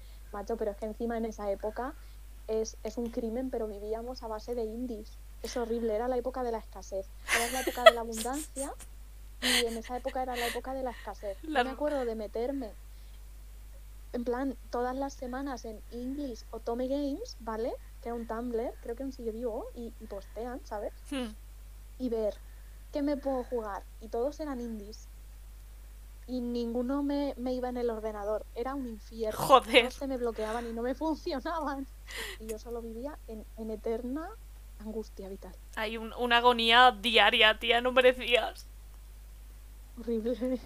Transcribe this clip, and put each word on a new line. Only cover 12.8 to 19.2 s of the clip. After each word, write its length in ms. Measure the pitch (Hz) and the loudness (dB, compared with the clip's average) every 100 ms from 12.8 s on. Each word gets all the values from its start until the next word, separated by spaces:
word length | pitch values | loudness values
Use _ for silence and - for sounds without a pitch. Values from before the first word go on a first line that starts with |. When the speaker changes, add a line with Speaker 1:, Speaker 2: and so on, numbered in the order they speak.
| - - - - - - - - - - - - - | -14 -16 -16 -16 -16 -16 -16 -14 -14 -14 -14 -14 -8
Speaker 1:
en 100 | 247 | -4
plan, 340 | 240 240 269 - - | -2 0 -2 -4 -6
todas 240 | 240 247 262 | -2 -2 -2
las 180 | 277 | -4
semanas 500 | - 247 254 277 247 233 | -4 -8 -6 -6 -6 -8
en 140 | 214 - | -12 -10
English 520 | 233 254 277 285 220 - | -8 -6 -4 -4 -6 -10
Otome 360 | 226 233 240 254 | -8 -4 -2 0
Games, 500 | 277 285 302 480 - | 0 0 -2 -6 -10
¿vale? 300 | 226 220 247 508 - - | -6 -2 -2 -4 -8 -12
Que 80 | 233 | -6
era 60 | 240 | -6
un 120 | 226 | -4
Tumblr, 460 | 226 247 226 262 427 | -4 -2 -2 -2 -4
creo 140 | 240 233 | -8 -6
que 80 | |
aún 100 | 269 | -6
sigue 180 | 254 | -6